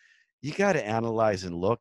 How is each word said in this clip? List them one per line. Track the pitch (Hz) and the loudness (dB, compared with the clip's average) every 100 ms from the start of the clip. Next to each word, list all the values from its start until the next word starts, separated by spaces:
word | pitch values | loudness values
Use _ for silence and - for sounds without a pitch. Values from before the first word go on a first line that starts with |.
| _ _ _ _ | _ _ _ _
you | 135 | -8
gotta | 156 202 160 104 | -2 0 0 0
analyze | 113 117 110 110 92 92 | -2 0 2 2 2 -2
and | 85 | -2
look. | 95 117 | 0 0